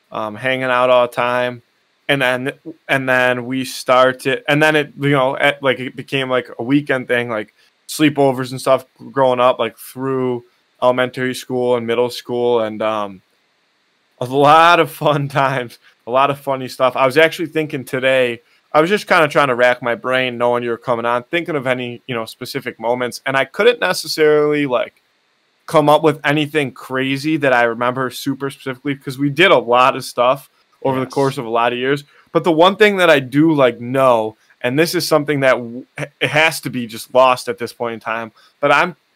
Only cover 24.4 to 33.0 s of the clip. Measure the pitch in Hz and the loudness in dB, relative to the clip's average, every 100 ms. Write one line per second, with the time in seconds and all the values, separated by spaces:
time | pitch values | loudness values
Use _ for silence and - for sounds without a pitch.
24.4 | 151 147 143 120 - - _ _ _ _ | 2 0 0 -2 -4 -10 _ _ _ _
25.4 | _ _ - 160 147 151 160 147 147 151 | _ _ -2 2 4 4 4 0 0 -2
26.4 | 147 151 131 - - 131 135 139 147 160 | -2 -2 -4 -6 -8 -4 -4 -4 -4 -2
27.4 | 139 123 117 113 123 127 127 127 139 135 | 2 2 2 0 -2 -2 -4 -6 -8 -6
28.4 | 139 139 135 127 147 139 - 131 143 143 | -8 -10 -12 -8 -8 -8 -8 -4 -2 2
29.4 | 190 143 113 120 131 131 127 - 123 143 | 4 4 4 4 4 2 -4 0 0 0
30.4 | - _ _ _ 135 131 131 143 139 143 | -4 _ _ _ -4 -4 -4 -2 -2 -2
31.4 | 113 117 120 123 127 143 - _ _ 170 | -4 0 0 0 -2 -4 -6 _ _ -2
32.4 | 156 156 180 202 208 196 | 2 4 4 4 2 4